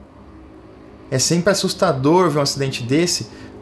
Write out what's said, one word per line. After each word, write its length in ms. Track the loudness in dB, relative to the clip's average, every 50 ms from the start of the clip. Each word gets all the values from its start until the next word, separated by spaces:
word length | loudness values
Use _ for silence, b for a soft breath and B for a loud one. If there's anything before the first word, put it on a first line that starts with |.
| -20 -20 -20 -20 -20 -20 -20 -20 -20 -20 -20 -20 -20 -20 -20 -20 -20 -20 -20 -20 -10 -4
É 80 | -2 -2
sempre 320 | 0 2 2 2 2 2
assustador 800 | 2 2 0 -2 0 0 0 0 0 2 2 4 4 4 4 4
ver 80 | 2 0
um 40 |
acidente 420 | 0 -2 -2 -2 -4 -4 -4 -6 -4
desse. 420 | 0 0 2 2 0 -2 -4 -6 B B B B B B B